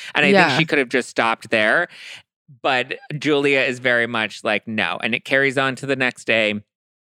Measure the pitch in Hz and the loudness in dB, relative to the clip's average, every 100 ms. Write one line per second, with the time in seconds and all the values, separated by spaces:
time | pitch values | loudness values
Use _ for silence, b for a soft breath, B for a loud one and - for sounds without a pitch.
0 | B - 147 196 165 131 160 147 123 127 | B 0 4 6 4 4 0 0 0 0
1 | 120 - 117 113 - 113 107 143 175 B | -2 0 0 0 -2 0 2 2 -2 B
2 | B B B _ _ 127 160 127 127 - | B B B _ _ -6 -2 0 -2 -8
3 | - 147 139 147 143 139 131 123 127 120 | -10 -6 0 2 2 2 0 -2 0 0
4 | 117 120 107 - 113 104 - 107 90 90 | 0 -2 -4 -4 -2 -2 -2 -4 -2 -2
5 | 120 120 - 135 139 131 135 127 139 135 | -4 -6 0 0 2 0 -2 -2 -4 -2
6 | 127 - - 113 107 107 - _ _ _ | -2 -2 0 2 2 -2 -8 _ _ _